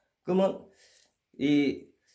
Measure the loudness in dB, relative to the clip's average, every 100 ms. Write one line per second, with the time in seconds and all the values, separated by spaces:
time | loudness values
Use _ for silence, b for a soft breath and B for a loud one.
0 | _ _ -2 0 0 -2 -14 b b b
1 | b _ _ -6 0 2 0 -4 -12 _
2 | _